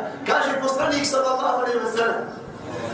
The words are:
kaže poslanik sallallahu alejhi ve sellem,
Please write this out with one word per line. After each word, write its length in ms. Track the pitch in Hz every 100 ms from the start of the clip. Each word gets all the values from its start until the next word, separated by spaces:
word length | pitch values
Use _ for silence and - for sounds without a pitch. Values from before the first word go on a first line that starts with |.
| - - 277
kaže 340 | 285 277 269
poslanik 440 | 269 269 294 285 -
sallallahu 520 | 269 262 262 269 247
alejhi 180 | 240 240 214
ve 60 |
sellem, 320 | 220 226 - - - - - - - -